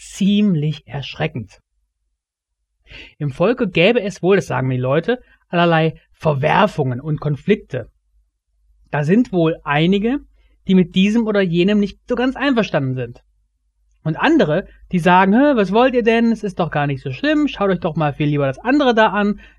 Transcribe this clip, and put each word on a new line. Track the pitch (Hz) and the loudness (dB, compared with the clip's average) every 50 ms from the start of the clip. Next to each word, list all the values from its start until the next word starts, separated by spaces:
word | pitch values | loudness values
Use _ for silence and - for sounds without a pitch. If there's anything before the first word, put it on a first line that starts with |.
| - - - | -20 -20 -8
ziemlich | - 196 196 208 208 208 208 175 151 147 156 151 - - | -2 0 0 2 2 2 0 0 -2 -2 -4 -6 -8 -12
erschreckend. | - - 139 131 - - - 160 160 - 127 104 - - _ _ _ _ _ _ _ _ _ _ _ _ _ _ _ _ _ _ _ _ _ _ _ _ _ _ _ - - - - _ - | -14 -12 -12 -12 -12 -8 -8 -8 -8 -8 -10 -14 -14 -18 _ _ _ _ _ _ _ _ _ _ _ _ _ _ _ _ _ _ _ _ _ _ _ _ _ _ _ -20 -20 -20 -20 _ -10
Im | 151 147 | -8 -8
Volke | 131 - 170 208 247 - 247 185 | -4 -2 0 0 0 0 -4 -2
gäbe | - 165 170 208 233 240 | 2 2 4 4 4 2
es | 190 208 - - | 0 -2 -6 -2
wohl, | - 175 202 | 0 2 2
das | 185 - | 2 0
sagen | - 135 131 131 131 | -2 -4 -2 -2 -2
mir | 131 | -2
die | 127 | -2
Leute, | 127 127 135 165 165 - 247 254 - _ _ _ _ _ | -2 0 -2 0 0 -2 -4 -4 -8 _ _ _ _ _
allerlei | - 175 175 170 165 160 160 160 160 - _ _ | -2 0 2 2 2 2 2 0 -2 -6 _ _
Verwerfungen | _ _ - 160 147 131 143 151 156 175 202 202 - - 139 131 123 123 | _ _ -2 -2 -2 0 0 0 2 2 2 0 0 -4 -4 -4 -4 -6
und | 147 160 151 - | -6 -6 -6 -4
Konflikte. | - 151 147 127 - 185 - - - _ - 117 110 - _ _ _ _ _ _ _ _ _ _ _ _ _ _ _ _ _ _ _ _ | -4 -4 -6 -4 -2 -2 -2 -2 -2 _ -12 -12 -12 -14 _ _ _ _ _ _ _ _ _ _ _ _ _ _ _ _ _ _ _ _
Da | - 143 147 | -6 -4 0
sind | 147 190 240 247 - | 2 2 2 2 0
wohl | 190 175 165 160 165 165 - | 0 0 0 0 -2 -4 -4
einige, | 151 143 147 160 175 196 202 202 233 269 294 - _ _ _ _ _ _ _ _ | -2 0 0 2 2 0 0 0 -2 -4 -6 -8 _ _ _ _ _ _ _ _
die | - 190 | 2 2
mit | 185 180 180 - | 2 2 2 0
diesem | 185 190 208 214 233 226 | 0 2 2 2 0 0
oder | 214 202 202 | 0 0 0
jenem | 190 175 165 175 175 202 208 208 | 0 0 0 0 2 2 2 0
nicht | 208 202 - _ _ - | 0 -2 -6 _ _ -6
so | 247 | -4
ganz | 240 247 269 254 | -2 -2 -2 -2
einverstanden | - 269 285 262 233 202 - - 156 135 131 127 | -2 -2 -2 0 0 -2 -2 -2 -4 -2 -4 -4
sind. | 131 123 117 127 - _ _ _ _ _ _ _ _ _ _ _ _ _ _ _ _ - 160 | -6 -8 -10 -12 -18 _ _ _ _ _ _ _ _ _ _ _ _ _ _ _ _ -8 -6
Und | 156 | -4
andere, | - 160 262 339 294 196 151 151 185 - - - _ - - | 0 2 2 4 4 2 2 0 -2 -4 -8 -14 _ -10 -6
die | - 180 | -4 0
sagen, | 160 185 175 180 190 196 202 | 4 4 6 6 6 4 4
„Hä, | 240 285 294 277 | 4 4 4 4
was | 226 202 180 | 2 0 2
wollt | 196 226 247 262 | 2 2 2 2
ihr | 233 247 | 2 2
denn? | 214 226 226 233 233 233 | 2 2 2 2 2 0
Es | 226 - | 0 -2
ist | 214 196 - - | -6 -6 -4 -4
doch | 175 156 | -4 -2
gar | - 151 143 | -2 -2 -2
nicht | 143 139 135 | -2 -4 -6
so | - 139 | -8 -10
schlimm, | 127 - - 294 311 302 294 | -8 -4 -2 0 0 0 0
schaut | 269 - - 202 196 | -2 -2 -2 -2 -2
euch | 185 170 | -2 -2
doch | - 175 151 | -4 -4 -2
mal | 170 156 147 135 | -2 -2 -2 -2
viel | - 151 147 | -2 -2 -2
lieber | 147 143 139 | 0 0 -2
das | 135 131 - | -2 -4 -4
andere | - 240 269 302 285 247 233 | -2 0 0 2 2 2 4
da | 220 220 196 | 4 2 2
an, | 175 208 202 202 202 - - - _ | 2 0 -2 -2 -2 -6 -10 -20 _